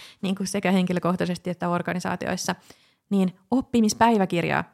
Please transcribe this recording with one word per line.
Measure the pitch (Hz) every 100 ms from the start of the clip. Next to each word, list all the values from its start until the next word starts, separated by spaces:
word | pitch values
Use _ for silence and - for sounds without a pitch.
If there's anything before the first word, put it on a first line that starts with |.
| - -
niinku | 190 190 185
sekä | 202 180
henkilökohtaisesti | 190 180 180 170 180 175 175 180
että | 175 175
organisaatioissa, | 175 175 175 185 180 - 185 - 180 _ - _ _ -
niin | 196 185 - -
oppimispäiväkirja, | 254 - 240 214 - 226 220 185 170 160 139 -